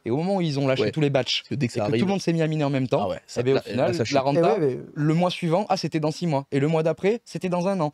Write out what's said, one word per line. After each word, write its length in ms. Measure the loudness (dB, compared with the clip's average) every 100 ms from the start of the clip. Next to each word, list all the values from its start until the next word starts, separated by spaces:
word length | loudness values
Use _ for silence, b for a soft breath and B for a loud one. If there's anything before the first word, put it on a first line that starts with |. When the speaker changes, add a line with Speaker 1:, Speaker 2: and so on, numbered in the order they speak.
Speaker 1:
Et 60 | -4
au 60 | -2
moment 180 | 0 0
où 40 |
ils 160 | 0 0
ont 60 | 0
lâché 140 | 2
Speaker 2:
Ouais. 60 | 0
Speaker 1:
tous 80 | 2
les 100 | 2
batchs 300 | 2 0 -4
Speaker 2:
Parce 80 | -4
que 60 | -4
dès 100 | -2
que 60 |
ça 60 | -2
Speaker 1:
et 20 |
que 80 | 0
Speaker 2:
arrive, 120 | 2
Speaker 1:
tout 60 | 2
le 40 |
monde 80 | 0
s'est 120 | 0
mis 100 | 0
à 40 | 0
miner 160 | 0
en 60 | 0
même 160 | 0 0
temps, 180 | 0
Speaker 2:
ah 40 | 0
ouais, 120 | -6 -8
ça, 140 | -4
Speaker 1:
eh 40 |
ben, 100 | 2
Speaker 2:
là, 60 | 2
Speaker 1:
au 80 | 0
final, 180 | -2 0
Speaker 2:
là, 40 | 0
ça 80 |
chute. 100 | 0
Speaker 1:
la 60 | 0
renta, 360 | 2 2 2 2
Speaker 3:
Eh 20 |
ouais, 160 | 0 -2
mais 20 | -8
Speaker 1:
le 200 | -2 0
mois 160 | 2 2
suivant, 360 | 0 0 0 0
ah, 60 | -2
c'était 200 | -2 -2
dans 120 | -2
six 140 | -2 -2
mois. 200 | -2 0
Et 80 | 0
le 80 | 2
mois 140 | 2
d'après, 360 | 2 0 0 -2
c'était 240 | -4 -6 -4
dans 180 | -2 -2
un 120 | 0
an. 120 | -2